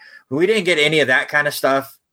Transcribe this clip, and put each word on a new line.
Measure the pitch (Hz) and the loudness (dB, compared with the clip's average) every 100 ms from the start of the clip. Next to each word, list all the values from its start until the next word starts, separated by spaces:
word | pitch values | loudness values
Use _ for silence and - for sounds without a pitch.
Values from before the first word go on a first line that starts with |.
| - - - | -20 -20 -8
We | 139 190 | -2 0
didn't | 220 | 0
get | 175 156 | 0 0
any | 147 156 | 2 2
of | 131 | 2
that | 131 - | 0 0
kind | 147 147 | -2 -2
of | |
stuff | - 135 135 - - _ | -2 0 0 -4 -14 _